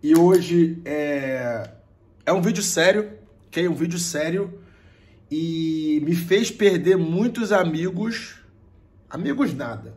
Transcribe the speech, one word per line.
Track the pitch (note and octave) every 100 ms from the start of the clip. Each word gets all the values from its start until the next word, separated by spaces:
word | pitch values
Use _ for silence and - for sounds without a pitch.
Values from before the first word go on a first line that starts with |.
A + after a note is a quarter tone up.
E | D3+ E3
hoje | F3 F#3 E3+ E3+ E3 -
é, | C#3+ D3+ D3 C#3+ C3+ C3 B2 A2+ - - _ _ _ _ -
é |
um | F3
vídeo | F3 A3+
sério, | G3+ - F3 G3+ G#3 - - _ _
ok? | E3 F3
Um | C#3
vídeo | D#3+ F3
sério. | - D3+ D#3 F3+ G3 - - _ _ _ _ _ _
E | D#3 E3 E3 D#3+ D#3+ D#3 D3+
me | D3 F3
fez | E3+ G3 A3+
perder | - G3+ F3+ D3+ F#3+
muitos | E3 E3+ A#3 A#3+ G#3+
amigos. | G3+ F3 D#3+ F3 F3 A3 A3+ - - _ _ _ _ _ _ _
Amigos | D#3 A3+ C4 C4
nada. | C3 B2 A2+ A2